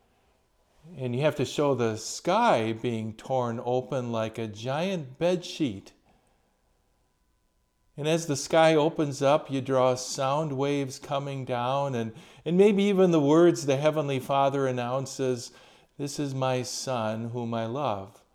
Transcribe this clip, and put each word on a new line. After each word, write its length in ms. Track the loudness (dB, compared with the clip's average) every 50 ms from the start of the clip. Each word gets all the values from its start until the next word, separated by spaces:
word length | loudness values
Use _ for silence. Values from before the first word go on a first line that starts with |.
| _ _ _ _ _ _ _ _ _ _ _ _ _ _ _ _ -20 -20 -10
And 200 | -8 -6 -4 -2
you 60 | 0
have 120 | 0 0 0
to 100 | 0 -2
show 300 | -2 0 0 2 2 2
the 220 | 2 2 0 0
sky 760 | -2 -6 -10 -12 -6 -2 0 2 2 4 4 2 2 0 -2
being 420 | -4 -4 -4 -4 -4 -4 -6 -8 -10
torn 460 | -12 -8 -4 -2 -2 -2 -2 -4 -6 -4
open 480 | -2 -2 -2 -2 -4 -6 -6 -4 -4
like 260 | -4 -4 -4 -4 -6 -8
a 80 | -8
giant 720 | -8 -10 -10 -8 -6 -4 -4 -4 -4 -6 -6 -8 -12 -8 -4
bed 260 | -2 -2 -2 -2 -4
sheet. 460 | -8 -6 -4 -4 -4 -4 -8 -12 -18 -20 _ _ _ _ _ _ _ _ _ _ _ _ _ _ _ _ _ _ _ _ _ _ _ _ _ _ _ _ _ _ _ _ _ _ _ _ _ _ _ _
And 100 | -6 -2
as 200 | 0 0 0 0
the 100 | -2 -4
sky 400 | -4 -2 2 4 6 6 6 6
opens 460 | 6 4 2 0 0 -2 -2 -2 0
up, 280 | 2 4 4 2 2 -2
you 100 | -6 -4
draw 360 | -2 0 2 4 4 4 2
sound 600 | 0 -4 -8 -6 -2 -2 0 0 0 -2 -2 -2
waves 440 | -2 -2 0 0 -2 -2 -4 -8 -12
coming 440 | -8 -6 -6 -6 -4 -6 -8 -8 -6
down 520 | -4 -4 -2 -2 -2 -2 -2 -2 -2 -2
and, 160 | -4 -4 -6 -8 -12 -18 -20 -20 -10 -4
and 120 | 2 4
maybe 280 | 6 6 6 6 4 2
even 260 | 2 4 4 6 6
the 80 | 6 6
words 480 | 6 6 8 8 8 8 6 4 0
the 100 | 0 0
Heavenly 440 | 2 2 2 2 2 0 -2 -2 -4
Father 480 | -2 0 2 2 2 2 2 2 0 0
announces, 800 | 0 -2 -2 -2 -2 -4 -4 -6 -6 -4 -2 -2 -2 -4 -6 -12 -18 -20 -20 -20 -20 _ _ _ _ -10
"This 220 | -10 -8 -6 -6
is 120 | -6 -4
my 300 | -4 -2 0 0 0 -2
Son 680 | -2 -6 -8 -8 -6 -4 -4 -2 -2 -2 -4 -4 -6 -6
whom 220 | -6 -6 -6 -4
I 140 | -4 -4 -4
love. 560 | -4 -4 -4 -2 -2 -4 -4 -6 -12 -18 -20 _ _